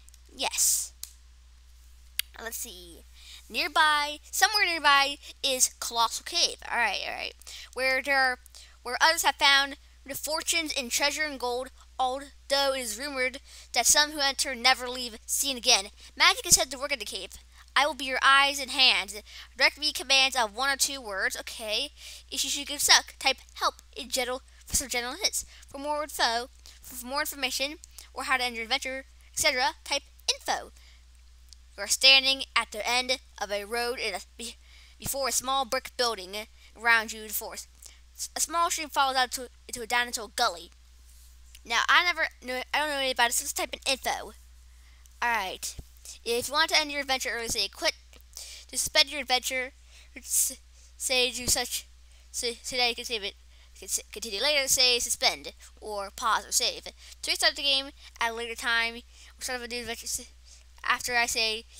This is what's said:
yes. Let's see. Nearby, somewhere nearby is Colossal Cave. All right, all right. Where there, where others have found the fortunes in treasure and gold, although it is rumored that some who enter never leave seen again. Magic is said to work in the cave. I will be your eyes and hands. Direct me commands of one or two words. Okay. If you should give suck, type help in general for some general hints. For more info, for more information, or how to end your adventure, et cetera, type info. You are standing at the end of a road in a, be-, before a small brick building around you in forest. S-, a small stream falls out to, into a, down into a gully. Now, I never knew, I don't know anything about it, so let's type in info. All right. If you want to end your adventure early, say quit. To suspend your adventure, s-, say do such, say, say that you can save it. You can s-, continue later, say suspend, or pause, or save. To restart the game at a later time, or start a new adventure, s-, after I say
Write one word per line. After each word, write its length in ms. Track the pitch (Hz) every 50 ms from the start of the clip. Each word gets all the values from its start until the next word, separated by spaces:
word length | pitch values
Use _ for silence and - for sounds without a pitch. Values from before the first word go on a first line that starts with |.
| - - - - - - -
yes. 600 | - 175 - - - - - - - - - - - - - - - - - - - - - - - - - - - - - - - - - - - - - - -
Let's 160 | 226 220 226
see. 480 | - - 240 185 180 180 170 165 - - - - - - - - - - -
Nearby, 680 | 202 247 311 359 294 339 311 302 302 294 294 294 302 302 - -
somewhere 340 | - - 381 392 427 415 392
nearby 520 | 359 339 320 285 294 277 277 277 277 285 - - - - - -
is 280 | 277 262 254 - - - -
Colossal 440 | - - 240 233 233 220 - - -
Cave. 320 | - 339 339 311 202 127 - - -
All 80 | -
right, 240 | 240 240 208 190 - -
all 80 | - -
right. 200 | 131 127 101 - - - - - - - - -
Where 280 | 240 254 262 262 262
there, 380 | 269 285 277 269 262 262 247 - - - - - - - - - -
where 140 | 240 247 -
others 220 | - 320 330 330 -
have 120 | 285 269
found 420 | - 302 277 277 277 277 277 277 - - - - - -
the 100 | 262 277
fortunes 560 | - - - 311 330 330 - - 339 320 294
in 180 | - 277 254 233
treasure 340 | - - 294 285 285 294 311
and 160 | 302 277 262
gold, 300 | 247 247 240 247 254 262 - - - - - -
although 760 | 262 254 254 277 277 277 - - - - 277 277 277 277 269
it 60 | 269
is 180 | 254 226 208
rumored 420 | 214 277 294 277 262 254 254 240 277 - - - - - - -
that 120 | 247 226
some 260 | - - 302 294 294
who 80 | 302 294
enter 360 | 277 277 262 - - 277 262
never 340 | 233 233 254 262 254 247 247
leave 300 | 247 247 247 240 214 - -
seen 280 | - - - - 277 269
again. 340 | 240 202 247 240 202 196 202 - - - - -
Magic 300 | - 294 349 403 415 480
is 80 | - -
said 160 | - 320 262
to 80 | 269 -
work 120 | 277 285
in 60 | 294
the 80 | 233 208
cave. 280 | - - 196 170 202 - - - - - - - - -
I 100 | 254 277
will 80 | 302 311
be 120 | 247 277
your 120 | 262 262 - -
eyes 360 | 269 269 277 277 277 285 277
and 120 | 269 233
hands. 440 | 254 285 262 247 214 180 185 202 196 208 - - - - - - -
Direct 220 | - 269 294 -
me 160 | 277 294 302 285
commands 420 | - 349 254 269 269 262 269 254
of 200 | 254 233 214 196
one 140 | 226 262 277
or 60 | 277
two 240 | 262 - - 277 277
words. 380 | 247 214 196 190 214 240 - -
Okay. 520 | 294 - - - 233 214 208 226 277 294 - - - - - - - -
If 120 | - 269 -
you 60 | 269
should 180 | 254 294 285
give 140 | 262 285 285
suck, 320 | - - 349 349 - - - -
type 180 | - 277 262 - - - -
help 220 | - 392 311 - - - - -
in 140 | - 277 233
general 320 | - 262 247 240 254 254 - - - - -
for 100 | - -
some 140 | - 294 233
general 240 | - 247 240 247 277
hints. 320 | 359 427 440 - - - - - - - -
For 80 | -
more 240 | 277 277 294 302 294 302
info, 460 | 285 - - 320 240 226 233 240 - - - - - - -
for 240 | - - 269 247 240
more 160 | 240 269 294
information, 540 | 302 - - 277 269 254 - - 262 285 311 349 - - - - - - -
or 100 | - 262
how 140 | 254 269
to 60 | 254 247
end 120 | 247 233
your 80 | 226 226
adventure, 420 | 214 240 277 - 269 262 262 269 - - - - -
et 80 | - -
cetera, 360 | - 311 - 254 254 294 330 - -
type 200 | - 285 277 - - - - - - 508
info. 380 | 554 - - 220 135 107 - - - - - - - - - - - - - - - - - - - - - -
You 60 | - 202
are 40 |
standing 560 | 208 - - - 262 269 269 262 262 269 269 262 - -
at 160 | 233 226 -
the 140 | - 214 -
end 340 | 220 240 247 254 254 254 254 - - - -
of 120 | 208 196
a 120 | 208 202 202
road 360 | 202 226 233 240 240 240 240
in 160 | - 190 185
a, 40 | 196 - - -
be-, 220 | - 233 233 226 - - - - - - - - -
before 300 | - - - 277 269 240
a 20 |
small 320 | 233 - 240 262 269 269 269
brick 280 | 220 - 254 - - -
building 400 | - 240 233 226 190 180 175 196 208 214 - - - - - -
around 380 | 208 220 233 233 226 214 220 220
you 100 | 220 214
in 60 | 214
forest. 380 | 202 - 226 190 156 - - - - - - - - - - - -
S-, 160 | - - - -
a 60 | 262
small 280 | - - 311 339 339 349
stream 200 | - - 311 277
falls 260 | - 302 277 269 262
out 160 | 262 254 233 -
to, 140 | 269 247 233 - - - -
into 120 | 233 247
a, 60 | 233
down 200 | 208 240 240 240
into 160 | 247 240 254 214
a 40 | 202 -
gully. 360 | - 240 220 170 170 170 180 - - - - - - - - - - - - - - - - - - -
Now, 200 | - 233 226 -
I 160 | - 262 311 349
never 240 | 349 339 311 311 - - - -
knew, 180 | 247 254 254 - - -
I 60 | 254
don't 100 | 302 302
know 60 | 285
anything 180 | 277 269 262 262
about 160 | 254 240 233
it, 40 | 240
so 80 | - 277
let's 100 | 294 -
type 180 | - 349 -
in 80 | - 247 - 269
info. 440 | 269 - - 240 156 90 117 165 - - - - - - - - - - - - - - - - - -
All 80 | 233 240 233
right. 400 | 220 196 185 147 - - - - - - - - - - - - - -
If 240 | 226 233 240 240 -
you 40 | 262
want 160 | 302 320 320
to 60 | 320
end 140 | 302 311 294
your 100 | 285 294
adventure 280 | 220 277 262 254 - 254
early, 160 | 214 233 226
say 200 | 208 - 226 196 196
quit. 240 | - - 339 311 - - - - - - - - -
To 420 | - - - - - - - -
suspend 320 | 254 - - - 311 302 269
your 120 | 285 294
adventure, 500 | 262 - 254 254 240 - 262 254 254 254 - - - - - - - - -
s-, 420 | 269 233 - - - - - 269 - - - - - - - -
say 340 | - - - 262 254 247 254
do 160 | 233 240 247
such, 400 | 240 - 254 240 - - - - - - - - - - - - -
say, 280 | - - - 233 233 -
say 160 | - - 269
that 120 | 247 247 240
you 60 | 233
can 100 | 247 240
save 180 | - 247 214 196
it. 120 | 202 - - - - - - - - -
You 40 | -
can 60 | 196
s-, 180 | - - - - -
continue 300 | - 214 202 233 196 196
later, 260 | 233 294 302 285 269
say 320 | 269 - 269 254 247 247 240
suspend, 540 | - - - - 262 226 170 143 143 165 - - - - - -
or 300 | - 214 208 202 196 196 -
pause, 300 | - 254 226 208 165 -
or 40 | -
save. 320 | - - 233 214 170 156 -
To 80 | 180 - - - - - - - -
restart 240 | 339 - 359 320 294
the 80 | 311 285
game 280 | 277 269 269 277 277 - - - - - -
at 120 | 233 233
a 40 | 226
later 200 | 226 233 233 226
time, 400 | - - 247 233 233 226 233 233
or 460 | 240 240 - - - - - - -
start 200 | - - 254 247
a 60 | 240
new 120 | 233 226 240
adventure, 240 | 233 220 233 - -
s-, 240 | 226 - - 240 - - - - - - - - - - - -
after 320 | - 247 240 - - 247
I 120 | 240 233
say 380 | 240 - 247 226 220 214 226 226 - -